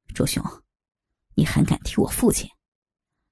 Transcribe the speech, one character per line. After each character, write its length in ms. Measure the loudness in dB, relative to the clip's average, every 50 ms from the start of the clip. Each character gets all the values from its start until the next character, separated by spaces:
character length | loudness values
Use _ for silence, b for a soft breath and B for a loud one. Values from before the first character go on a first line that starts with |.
| _ -10 -4
周 120 | -2 -2
雄， 180 | 0 -2 -4 -6 -8 -10 -14 -18 _ _ _ _ _ _ _ _ _ _ _ _ _ 0
你 80 | 0 0
还 220 | 2 2 2 2
敢 160 | 2 0 -2 -4
踢 120 | -4 -2
我 100 | 0 0
父 240 | 0 0 2 2 2
亲？ 160 | 2 0 -2 -8 -14 _ _ _ _ _ _ _ _ _ _ _ _ _ _ _